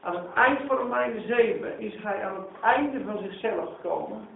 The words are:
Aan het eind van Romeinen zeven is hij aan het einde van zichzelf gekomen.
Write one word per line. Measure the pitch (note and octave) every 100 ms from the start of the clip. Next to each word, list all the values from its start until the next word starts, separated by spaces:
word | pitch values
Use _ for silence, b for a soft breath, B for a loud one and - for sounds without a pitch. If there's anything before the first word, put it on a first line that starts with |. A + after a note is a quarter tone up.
Aan | - F3
het | F3+
eind | - B3+ C#4+ -
van | B3+
Romeinen | A#3+ A#3+ B3 A3
zeven | G#3+ A#3+ A3+ - A3+ -
is | G#3+ -
hij | G#3+ G3
aan | G3
het | F#3+ F#3+ -
einde | A3+ C4 D4 -
van | G3 G3+
zichzelf | F#3+ F#3 A3 - -
gekomen. | - F3 E3 F#2+ G#2+ G#2+